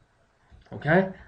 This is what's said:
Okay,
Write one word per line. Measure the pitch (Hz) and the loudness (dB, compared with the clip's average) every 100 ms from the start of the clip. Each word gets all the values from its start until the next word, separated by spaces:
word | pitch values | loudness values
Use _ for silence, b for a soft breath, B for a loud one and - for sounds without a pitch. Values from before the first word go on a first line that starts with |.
| _ _ _ _ _ - - | _ _ _ _ _ -20 -18
Okay, | 117 147 175 190 B | -8 0 2 2 B